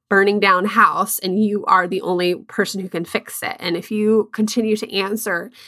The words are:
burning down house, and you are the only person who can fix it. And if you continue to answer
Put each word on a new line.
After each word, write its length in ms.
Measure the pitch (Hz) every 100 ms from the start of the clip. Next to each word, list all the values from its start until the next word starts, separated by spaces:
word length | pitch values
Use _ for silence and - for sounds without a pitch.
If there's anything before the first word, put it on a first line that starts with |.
| -
burning 300 | 196 202 208
down 280 | 196 180 208
house, 520 | 214 190 151 202 -
and 240 | 185 190
you 220 | 214 208
are 240 | - 185 175
the 140 | 185
only 340 | 170 180 180 180
person 440 | - - 190 196
who 80 | 180
can 160 | 170
fix 380 | 170 - - -
it. 140 | - -
And 180 | 175 170
if 140 | -
you 400 | 214 214 220 208
continue 440 | - 214 240 220 214
to 180 | 220
answer 560 | 196 196 214 214 170 202 -